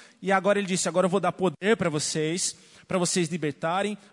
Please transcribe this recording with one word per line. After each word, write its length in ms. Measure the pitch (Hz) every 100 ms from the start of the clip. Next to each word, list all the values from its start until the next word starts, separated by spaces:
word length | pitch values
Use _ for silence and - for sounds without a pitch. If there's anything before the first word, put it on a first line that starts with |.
| - _
e 100 | 180
agora 280 | 190 185 202
ele 100 | 196
disse: 180 | 180 190
"Agora 200 | 165 185
eu 40 |
vou 80 | 190
dar 140 | 175
poder 440 | - 180 143 190 226
pra 120 | 175
vocês, 640 | 147 - 165 156 180 - - - - -
pra 120 | 180
vocês 300 | 175 185 160
libertarem, 640 | 170 151 139 165 180 202 208 -